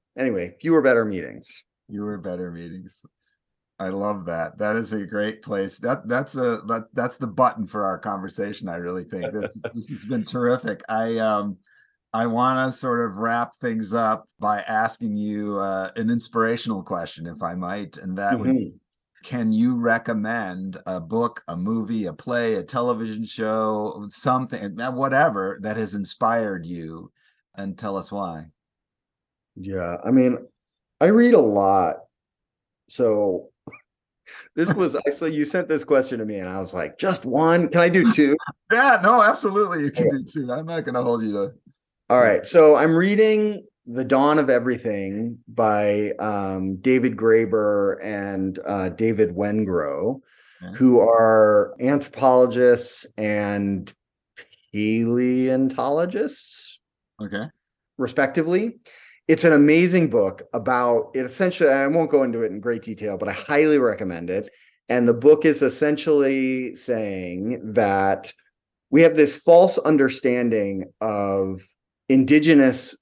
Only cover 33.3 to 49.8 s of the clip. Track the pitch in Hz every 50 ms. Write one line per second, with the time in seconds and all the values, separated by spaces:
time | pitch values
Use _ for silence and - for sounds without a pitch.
33.3 | 90 85 - - _ _ _ - - - _ _ _ _ _ _ _ _ _ -
34.3 | - - - _ _ 151 165 185 - 202 180 147 - - - 147 143 - 170 160
35.3 | 160 151 147 147 - 180 175 - 160 147 156 - 147 131 127 - 127 113 107 107
36.3 | 107 98 92 92 92 98 95 92 92 90 80 73 - - - 190 180 - - 131
37.3 | 123 143 160 165 170 175 170 143 170 170 170 175 170 185 165 233 - - 147 135
38.3 | 147 160 - - - _ _ - 220 240 269 269 240 190 175 208 247 240 208 214
39.3 | 233 - - 208 190 208 208 185 175 160 143 139 - 165 151 131 139 131 - -
40.3 | - 156 135 123 123 131 160 165 170 165 - 131 123 123 120 120 120 113 113 107
41.3 | 101 101 98 98 - _ _ _ _ _ _ _ _ _ _ - 120 127 120 110
42.3 | 101 - - - - 170 156 151 151 120 151 160 165 165 180 196 208 202 220 214
43.3 | 214 214 214 214 208 - - _ _ _ _ 120 117 127 131 - 131 131 139 147
44.3 | 151 156 143 131 123 123 117 127 120 117 - 117 104 101 98 95 98 104 113 117
45.3 | 117 - _ - - - 113 107 104 104 104 104 104 104 107 104 - - 104 107
46.3 | 104 101 98 95 95 95 92 95 95 92 - 131 127 131 117 127 113 104 113 113
47.3 | 113 113 113 95 110 110 104 104 104 101 98 98 - - 90 107 104 101 98 101
48.3 | 98 95 95 95 92 95 - - 101 98 92 92 82 - 113 113 113 98 107 87
49.3 | 85 92 101 104 107 110 107 95 90 85